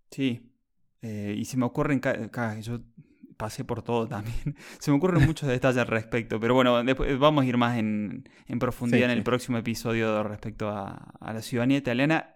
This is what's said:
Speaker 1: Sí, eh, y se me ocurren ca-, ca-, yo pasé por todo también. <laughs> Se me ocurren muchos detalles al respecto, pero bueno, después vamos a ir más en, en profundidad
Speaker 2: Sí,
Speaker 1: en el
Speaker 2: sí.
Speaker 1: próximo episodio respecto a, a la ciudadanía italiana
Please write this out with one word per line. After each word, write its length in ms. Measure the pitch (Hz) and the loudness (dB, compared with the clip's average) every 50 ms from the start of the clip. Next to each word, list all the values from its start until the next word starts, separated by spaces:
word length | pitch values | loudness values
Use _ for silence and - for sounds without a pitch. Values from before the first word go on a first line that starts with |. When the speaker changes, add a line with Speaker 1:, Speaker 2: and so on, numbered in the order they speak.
| _ _ | _ _
Speaker 1:
Sí, 400 | - - 135 131 117 113 - - _ _ _ _ _ _ _ _ _ _ | -6 -2 -2 -2 -2 -4 -10 -20 _ _ _ _ _ _ _ _ _ _
eh, 340 | - 113 107 104 104 104 104 | -12 -10 -8 -6 -4 -4 -4
y 80 | 110 117 | -4 -4
se 120 | - - | -2 0
me 80 | 127 123 | 0 0
ocurren 340 | 120 - - 147 147 143 127 | 0 0 0 0 2 0 0
ca-, 300 | - 135 117 107 113 104 | 0 0 -2 -2 -4 -8
ca-, 300 | - 123 120 110 107 110 | -6 -4 -4 -4 -4 -6
yo 200 | 107 117 120 120 - - _ - - _ _ _ - - - | -8 -8 -8 -8 -10 -14 _ -20 -20 _ _ _ -20 -20 -12
pasé 260 | _ 113 107 - - - | _ -10 -8 -8 -8 -6
por 200 | - 123 110 - | -6 -6 -6 -4
todo 240 | - 117 117 113 | -2 0 0 0
también. 480 | 113 - 101 101 113 117 - - 147 143 | -2 -4 -6 -6 -4 -4 -4 -4 -4 -6
<laughs> 240 | - - - - - | -6 -14 -20 -16 -6
Se 120 | - 151 | 0 2
me 60 | 143 | 2
ocurren 280 | 143 165 185 180 151 135 | 4 4 4 6 6 6
muchos 220 | 156 156 - 151 139 | 6 4 0 -2 0
detalles 280 | 123 127 - 135 123 123 | 0 2 2 2 2 2
al 80 | 120 | 2
respecto, 520 | 117 113 110 110 117 - 120 110 - 117 107 | 2 0 -2 -2 0 -4 -4 -2 -2 -4 -2
pero 140 | 110 117 127 | 2 4 4
bueno, 280 | 131 127 123 123 120 120 | 6 6 6 4 4 4
después 340 | 127 131 131 - 113 143 127 | 2 0 0 0 -2 2 4
vamos 240 | 139 151 156 143 131 | 6 6 6 6 2
a 40 | |
ir 100 | 127 120 | 2 2
más 200 | 123 120 120 120 | 2 2 2 2
en, 500 | 117 110 107 107 107 107 95 87 - - - _ - _ | 0 -2 -2 -2 -2 -4 -4 -6 -10 -12 -16 _ -20 _
en 120 | - - 120 | -8 -4 -2
profundidad 400 | 127 120 113 - 123 120 123 123 | -2 -2 -4 -4 -2 2 2 4
Speaker 2:
Sí, 40 | 123 | 4
Speaker 1:
en 60 | 123 | 4
el 60 | 120 113 | 2 0
Speaker 2:
sí. 40 | 101 | 0
Speaker 1:
próximo 340 | 117 120 123 - - 123 | 0 0 0 0 -2 -4
episodio 640 | 113 113 120 113 113 - 120 117 113 113 110 107 107 107 | -4 -2 -4 -6 -4 -2 -2 0 0 2 2 0 0 0
respecto 460 | 104 104 101 - 117 104 - 107 104 | -2 -6 -8 -10 -12 -8 -6 -6 -6
a, 240 | 104 101 98 95 - - - - - - | -4 -6 -8 -8 -12 -14 -18 -20 -20 -16
a 140 | - - 110 | -12 -10 -10
la 80 | 113 | -10
ciudadanía 360 | 110 - - 117 120 131 139 | -8 -4 -2 0 2 4 2
italiana 580 | 139 139 127 117 123 139 160 160 - - - _ | 2 2 0 0 2 2 2 2 0 -2 -6 _